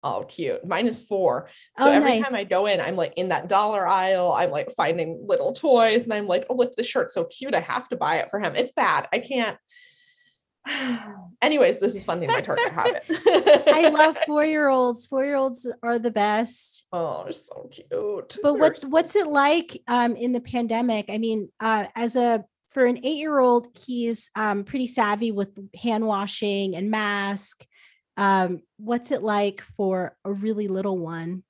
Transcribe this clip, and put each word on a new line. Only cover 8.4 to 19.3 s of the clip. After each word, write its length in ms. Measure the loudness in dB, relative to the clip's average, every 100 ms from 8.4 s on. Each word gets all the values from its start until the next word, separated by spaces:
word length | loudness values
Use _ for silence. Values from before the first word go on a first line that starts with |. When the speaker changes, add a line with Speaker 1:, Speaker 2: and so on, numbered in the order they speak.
Speaker 1:
him." 160 | -4 -2
It's 160 | -4
bad. 360 | 0 2 2 0
I 80 | -4
can't. 360 | -2 -2 -2 -6 _ -20 -20 _ _ _ _ _ _ _ -10
<sighs> 760 | -6 -4 -6 -8 -18 -20 -2
Anyways, 360 | 0 4 4 4
this 160 | -2
is 80 | -2
funding 260 | -6 -4 0
my 120 | -2
Target 320 | 0 -2 -2
habit. 320 | 0 -2 -2 -6
Speaker 2:
<laughs> 40 |
I 800 | 0 4 4 6 6 6 6 6
Speaker 1:
<laughs> 20 |
Speaker 2:
love 240 | 6 4 4 0
four-year-olds. 800 | 2 2 2 2 4 2 -2 -6
Four-year-olds 680 | -4 -2 0 -2 -4 -10 -6
are 160 | -2 -2
the 100 | 0
best. 760 | 0 2 2 -2 -6 -10 -12 _
Speaker 1:
Oh, 300 | -6 -4 -6
they're 100 | -8
so 360 | -12 -14 -18 -18
cute. 180 | -20 -8 -6 -4 -6 -10 -2
Speaker 2:
But 0 |
Speaker 1:
They're 120 | 0
Speaker 2:
what, 260 | 4 2 2
Speaker 1:
so 80 | 0
Speaker 2:
what's 260 | 0 2
it 140 | 0
like, 540 | 2